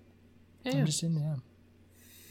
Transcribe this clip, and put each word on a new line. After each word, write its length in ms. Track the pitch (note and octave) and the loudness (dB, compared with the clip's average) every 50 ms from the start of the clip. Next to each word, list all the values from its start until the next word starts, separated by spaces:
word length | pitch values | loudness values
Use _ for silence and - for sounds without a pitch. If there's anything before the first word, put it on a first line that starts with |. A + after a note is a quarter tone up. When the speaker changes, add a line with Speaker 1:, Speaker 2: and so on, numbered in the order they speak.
| - - - - - - - - - - - - - | -20 -20 -20 -20 -20 -20 -20 -20 -20 -20 -20 -10 -4
Speaker 1:
Yeah, 80 | B3+ | -2
Speaker 2:
I'm 60 | C4 C#4 | 2 2
Speaker 1:
yeah. 60 | B3+ | 2
Speaker 2:
just 180 | D3+ D3+ - E3 | 2 0 0 -2
in, 100 | E3 E3 | 0 0
yeah. 200 | D3+ D3 D#3 D3+ B2+ - - - - - - - - - - - - - - - - - - | 0 -2 -2 -4 -6 -8 -14 -20 -20 -20 -20 -20 -20 -20 -20 -20 -20 -20 -20 -20 -20 -20 -20